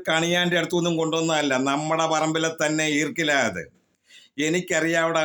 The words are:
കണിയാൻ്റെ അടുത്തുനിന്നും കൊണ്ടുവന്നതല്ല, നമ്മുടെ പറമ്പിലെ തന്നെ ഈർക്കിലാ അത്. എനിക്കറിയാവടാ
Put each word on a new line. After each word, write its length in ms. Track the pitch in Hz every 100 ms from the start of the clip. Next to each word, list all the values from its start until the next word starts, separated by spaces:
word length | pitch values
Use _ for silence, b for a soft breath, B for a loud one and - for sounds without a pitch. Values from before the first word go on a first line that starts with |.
| 180
കണിയാൻ്റെ 500 | 160 170 175 180 170
അടുത്തുനിന്നും 340 | 170 175 170 165
കൊണ്ടുവന്നതല്ല, 540 | 160 160 165 156 143 131 135
നമ്മുടെ 360 | 143 156 160 160
പറമ്പിലെ 360 | 156 156 160 160 160
തന്നെ 240 | 151 156 156 147
ഈർക്കിലാ 400 | 151 127 156 139 117
അത്. 160 | 90 73 _ _ _ B B B - 156
എനിക്കറിയാവടാ 760 | 180 175 165 160 165 165 165